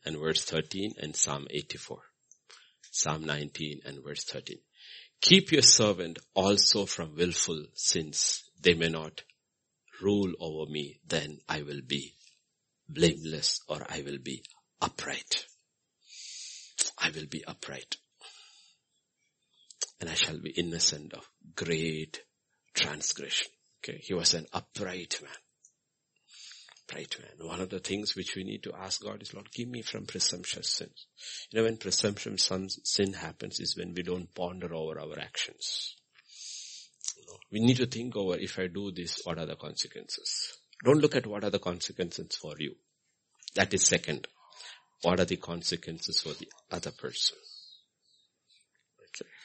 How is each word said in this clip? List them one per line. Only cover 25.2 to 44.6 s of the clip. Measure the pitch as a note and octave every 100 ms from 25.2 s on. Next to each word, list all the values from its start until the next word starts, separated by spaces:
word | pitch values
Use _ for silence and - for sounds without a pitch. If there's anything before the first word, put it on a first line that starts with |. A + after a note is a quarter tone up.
man. | - - _ _ - _ _ _ _ _ _ - - - - -
Upright | - - - -
man. | - - E2
One | F2
of | F#2
the | F#2+
things | - G2 G#2+
which | - F2+
we | G2
need | F#2+ G#2
to | G2
ask | - F#2+ -
God | G#2 G#2
is, | G2
"Lord, | G2 G2+
give | - A#2+
me | B2
from | A2 G#2
presumptuous | G2+ F#2+ - F2+ F2+ - -
sins." | - - - - - - - -
You | A2
know, |
when | A2+ A2+
presumptuous | G2+ - G#2+ G#2 A2+ G2
sins, | - F#2+ F#2+ -
sin | - - G2
happens | F#2+ E2 E2 - -
is | E2+ -
when | F2
we | F2
don't | F2+ F2+ E2+
ponder | - F2 F#2 F2
over | E2 D#2+ D2+
our | D2+ D2+
actions. | - - - - - - - - _ _ - - - - - - - _ - -
You | -
know, | - -
we | G#2
need | A#2 B2+
to | B2
think | A2+ B2 G#2+
over, | F#2+ F2
"If | F#2+ -
I | F#2
do | F2 G2+
this, | F2+ E2+ -
what | F2+ E2
are | D#2+
the | D#2
consequences?" | D#2 D#2 - - - - - - - - _ -
Don't | B2 D3+
look | C#3+
at | C#3+ A2+
what | G#2
are | G2+
the | G2
consequences | F#2 F2 - F#2 F2 - E2+
for | - D#2 D2
you. | D2 - _ _ _ _ _ _ -
That | - F#2+
is | F#2+ -
second. | F2+ - D2+ - _ - -